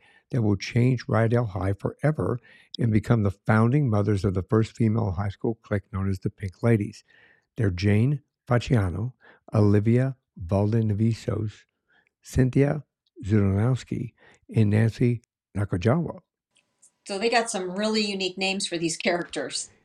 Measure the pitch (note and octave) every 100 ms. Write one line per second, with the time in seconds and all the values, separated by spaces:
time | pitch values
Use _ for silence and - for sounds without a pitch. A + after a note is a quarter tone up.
0 | _ _ _ C3+ G#2+ G2 - A#2+ B2 B2
1 | - G#2+ A2+ A#2+ A#2+ F#2+ F#2+ G2 B2+ -
2 | C#3+ D3+ F#2 A#2+ - - _ - A#2 G#2+
3 | - A#2+ G2+ - - A2 A#2 C#3+ C#3 G#2+
4 | G#2 G2+ G2 F#2 F2 A2 A2+ - A2+ A2
5 | G#2+ F2+ G2+ - A#2+ A2+ - G#2 - G2
6 | G2 F#2+ G#2 - G2 - A#2 A#2 G2+ -
7 | - _ _ _ _ - G#2 F2+ G2+ G#2
8 | A#2+ C#3+ - _ - A#2+ - B2+ F#2 F2+
9 | A#2 - _ _ - A2 G#2 G#2 G#2 A#2+
10 | C3 C3 _ - E2+ G2 G#2 A2+ A2 G2+
11 | A2+ A2 - - G#2+ - _ _ _ _
12 | _ _ - - B2+ C3+ C#3 D3+ - _
13 | _ - G#2 G#2+ G2+ G2 A2+ C3 - -
14 | B2 - _ _ - A3 G#2 G#2+ A2+ -
15 | B2 A#2 - _ _ - G2+ G2 G2 D3
16 | D3+ - - _ _ _ _ _ _ _
17 | - D4+ A#3 B3 A3+ G3+ F#3 F#3 G#3+ A3
18 | G#3 G3 F#3 F#3 F#3+ G3 - E3+ E3 D#3+
19 | G3+ F3 E3 - C3+ - - _